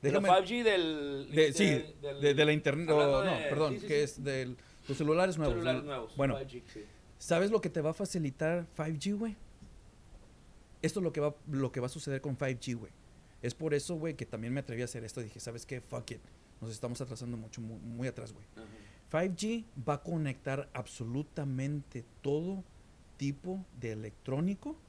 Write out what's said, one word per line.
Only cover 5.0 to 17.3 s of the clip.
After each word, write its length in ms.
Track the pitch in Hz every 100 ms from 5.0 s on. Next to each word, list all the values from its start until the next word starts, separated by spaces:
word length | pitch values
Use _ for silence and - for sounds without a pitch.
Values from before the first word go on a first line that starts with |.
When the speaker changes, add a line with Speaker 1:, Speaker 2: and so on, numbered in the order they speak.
| 151 160 190 160
Speaker 2:
nuevos, 160 | 151
Speaker 1:
Celulares 300 | 117 165 131
Speaker 2:
¿no? 40 | 143
Speaker 1:
nuevos, 260 | 131 113 -
Speaker 2:
Bueno, 200 | 139 135
Speaker 1:
five 120 | 135
G, 140 | 123 -
sí. 120 | 107 104 - - -
Speaker 2:
¿sabes 320 | - 170 196
lo 100 | 220
que 80 | 180
te 120 | 156
va 100 | 151
a 20 |
facilitar 720 | 165 202 185 151 139 156 175 165
five 200 | - 156 160
G, 180 | 190 202
güey? 200 | 226 202 - - - - - - - - - - - - - -
Esto 180 | 160 208
es 40 |
lo 80 | 175
que 80 | 151
va, 140 | 147 147 -
lo 200 | 139 131
que 80 | 131
va 60 | 123
a 40 |
suceder 320 | 151 143 135
con 140 | 147 127
five 220 | 135 123
G, 160 | - 120
güey. 140 | 107 - - - - -
Es 120 | 120
por 200 | 123 156
eso, 220 | 147 143 170
güey, 200 | 165 147
que 100 | 113
también 280 | 113 113
me 80 | 131
atreví 200 | 131 117
a 40 | 123
hacer 180 | 120
esto. 180 | 110 -
Dije, 180 | 110 107
"¿Sabes 260 | - 117 -
qué? 160 | 127
Fuck 300 | - 123 113
it. 100 | 110 - - - -
Nos 100 | 113
estamos 280 | 110 123 120
atrasando 360 | 127 123 120